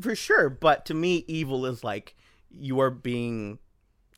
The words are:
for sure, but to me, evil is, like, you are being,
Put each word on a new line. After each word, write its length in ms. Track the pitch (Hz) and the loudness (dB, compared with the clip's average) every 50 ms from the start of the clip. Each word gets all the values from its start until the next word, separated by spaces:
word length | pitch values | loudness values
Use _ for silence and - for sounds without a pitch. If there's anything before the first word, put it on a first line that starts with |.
for 160 | 185 233 220 | -4 -4 -4
sure, 320 | - - - 427 - 175 139 | -4 2 4 4 4 4 2
but 340 | 127 - 156 160 139 - - | 0 2 4 4 4 4 0
to 80 | - 156 | -4 -2
me, 300 | 160 170 180 180 165 - - | 0 0 2 0 0 -2 -4
evil 380 | 160 160 156 135 135 131 131 | -4 -4 -2 -2 -2 -2 -2
is, 180 | 131 127 - - | -4 -4 -4 -6
like, 320 | 110 101 104 - - - _ _ _ _ _ _ _ | -6 -6 -6 -8 -12 -20 _ _ _ _ _ _ _
you 300 | - - 143 135 127 135 | -18 -12 -6 -2 2 2
are 100 | 135 131 | 2 2
being, 720 | 127 117 - 123 123 120 120 120 117 113 107 101 107 - - _ _ _ _ _ _ _ _ _ _ | 0 -2 -6 -4 -4 -2 -2 -4 -4 -6 -6 -8 -10 -12 -18 _ _ _ _ _ _ _ _ _ _